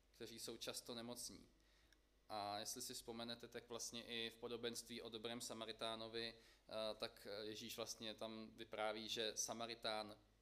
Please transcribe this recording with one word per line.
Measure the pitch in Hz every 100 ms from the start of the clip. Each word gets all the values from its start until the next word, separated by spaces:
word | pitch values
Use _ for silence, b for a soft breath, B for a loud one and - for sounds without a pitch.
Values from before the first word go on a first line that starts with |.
| - -
kteří | 113 113
jsou | - 117
často | - - -
nemocní.“ | 117 117 123 - 90 82 - B B B B - - -
A | 107 101 104
jestli | 110 123
si | 120
vzpomenete, | 123 - 117 117 120 117
tak | 120 -
vlastně | 117 - 120
i | 113 117 113
v | -
podobenství | 120 117 120 113 - 117
o | 120
dobrém | 113 117 117
Samaritánovi, | - 113 113 110 113 113 113 113 117
eh, | 113 - - - 110 110
tak, | 107 117 - 110
eh, | 101
Ježíš | 107 110 117 -
vlastně | 110 - 113
tam | 107 113 110 110 113
vypráví, | 110 107 107 107 110
že | 117 110 -
Samaritán | - 113 117 113 - 107 104 104 - -